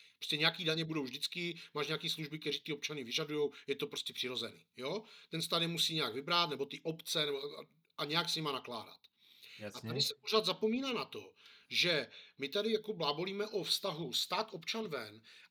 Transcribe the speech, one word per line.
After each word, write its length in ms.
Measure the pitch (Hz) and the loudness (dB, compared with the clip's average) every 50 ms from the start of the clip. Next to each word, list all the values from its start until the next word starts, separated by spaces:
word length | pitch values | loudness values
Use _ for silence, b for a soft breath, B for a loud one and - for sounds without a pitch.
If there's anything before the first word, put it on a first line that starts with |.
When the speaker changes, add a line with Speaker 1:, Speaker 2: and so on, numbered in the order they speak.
| b b b b | b b b b
Speaker 1:
Prostě 180 | - - 156 | -4 0 2
nějaký 280 | 147 156 165 165 180 180 | 4 4 4 4 4 2
daně 200 | 156 156 165 160 | 2 2 2 2
budou 180 | 160 160 151 135 | 0 0 -2 -2
vždycky, 560 | 123 127 143 - - - 175 175 175 165 165 B B B | -2 -4 -4 -4 -4 -2 -2 -2 -4 -4 -6 B B B
máš 140 | 151 143 | -2 -2
nějaký 220 | 143 160 156 170 160 | 0 -2 -2 0 -2
služby, 300 | - 160 156 - 156 160 | -2 -2 -4 -6 -6 -4
kteří 200 | - 151 143 - | -2 -2 -2 -2
ty 140 | - 160 147 | -2 -4 -4
občany 300 | - - - 156 143 120 | -2 -2 -4 -4 -4 -4
vyžadujou, 480 | 113 120 - 156 147 151 151 147 135 B B B | 0 0 0 0 2 2 2 2 2 B B B
je 80 | B 139 | B -2
to 120 | 135 147 | -2 -2
prostě 260 | 135 - 139 - - - | -4 -4 -6 -6 -6 -4
přirozený, 520 | - 123 123 127 117 117 107 - - - _ - | -4 -4 -2 -2 -4 -4 -6 -8 -12 -20 _ -10
jo? 260 | 120 127 143 185 220 214 B B B B B | -6 -4 -2 -2 -2 -4 B B B B B
Ten 120 | 165 165 | -4 -4
stát 200 | 160 - 175 170 | -2 2 2 2
je 60 | 170 | 2
musí 280 | 165 170 147 - - 160 | 2 2 2 2 2 4
nějak 180 | 156 143 117 107 | 2 2 2 0
vybrat, 360 | 135 143 170 175 175 175 160 | -2 0 4 4 6 6 4
nebo 160 | 139 127 139 | 2 0 -2
ty 160 | 135 - - - | -4 -4 -6 -4
obce, 420 | 165 160 165 - - - 165 151 | -4 -4 -4 -2 0 2 2 2
nebo 120 | 147 143 | 2 0
a, 280 | 135 139 147 - - - - _ _ _ _ _ | -2 -4 -6 -8 -10 -12 -14 _ _ _ _ _
a 80 | - 156 | -4 -2
nějak 240 | 147 156 170 170 165 | 2 2 2 2 2
s 60 | - | 0
nima 160 | 160 156 147 | 0 0 0
nakládat. 460 | 135 123 - 123 120 110 104 - - - _ - _ B B B B B B B B B | 0 -2 -2 -4 -6 -8 -8 -10 -16 -20 _ -20 _ B B B B B B B B B
Speaker 2:
Jasně. 300 | 107 104 - - 113 113 | -10 -10 -8 -8 -6 -2
Speaker 1:
A 20 | |
tady 100 | 120 - | 0 0
se 120 | - - - - | 0 0 -2 -6
pořád 240 | - - 214 220 170 | -2 2 4 4 4
zapomíná 480 | 180 180 - 220 220 233 262 277 262 240 | 4 0 2 2 2 2 2 0 0 0
na 120 | 165 131 | -2 -2
to, 260 | - - 107 95 95 - B B B B B B B | -4 -6 -12 -12 -12 -18 B B B B B B B
že 380 | 123 - 170 180 165 143 117 - B B B B B | 2 4 4 6 6 4 2 -2 B B B B B
my 120 | B 139 139 | B -4 0
tady 220 | - 202 208 226 220 | 0 2 4 4 4
jako 200 | 208 - 214 196 | 4 2 0 -2
blábolíme 540 | 170 156 143 147 160 185 196 196 202 214 | 0 2 2 2 2 0 -2 0 -2 -2
o 160 | 220 226 190 156 | 0 0 0 2
vztahu 500 | - - - - 196 156 156 165 123 113 | 4 2 2 2 0 -2 0 -2 0 0
stát 360 | - - - 180 196 220 - | 0 0 2 2 0 0 0
občan 360 | 190 165 160 - - 226 220 | -4 -8 -4 -2 -2 -2 -2
ven, 340 | 185 147 127 110 107 107 113 - B B B B B | -2 -2 -4 -4 -6 -12 -16 -20 B B B B B